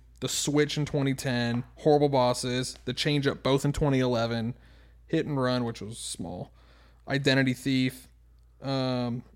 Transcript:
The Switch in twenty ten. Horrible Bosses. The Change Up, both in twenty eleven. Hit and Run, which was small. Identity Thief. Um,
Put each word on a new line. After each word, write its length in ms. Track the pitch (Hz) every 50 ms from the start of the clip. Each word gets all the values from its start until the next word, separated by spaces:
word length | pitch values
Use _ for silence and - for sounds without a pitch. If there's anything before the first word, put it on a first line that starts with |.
| - - - -
The 80 | - 127
Switch 480 | - - - - 143 147 147 147 -
in 80 | 151 147
twenty 300 | - - 147 135 139 131
ten. 500 | 131 - 139 123 120 120 117 117 120 123 - -
Horrible 320 | - - 160 147 147 147 143
Bosses. 680 | 139 131 123 123 123 - - 127 123 127 127 - - - -
The 80 | - 123
Change 340 | - - 156 147 147 135
Up, 160 | 139 - - -
both 220 | 131 135 139 -
in 80 | 143 143
twenty 280 | - 156 143 135 131
eleven. 540 | 127 123 123 113 117 117 117 117 113 117 120 - - - - - - - - - -
Hit 200 | - - 160 147
and 140 | 160 147 139
Run, 240 | 127 127 127 127 123
which 160 | 117 113 -
was 160 | 101 104 113 -
small. 540 | - - - - 92 87 90 90 - - - - - - - - - - - - _ -
Identity 460 | - 139 139 143 131 135 135 131 127
Thief. 540 | - - 139 135 131 127 131 - - - - - - - - - - - _ _ _
Um, 600 | - 135 135 135 131 131 127 123 123 120 120 127 - - -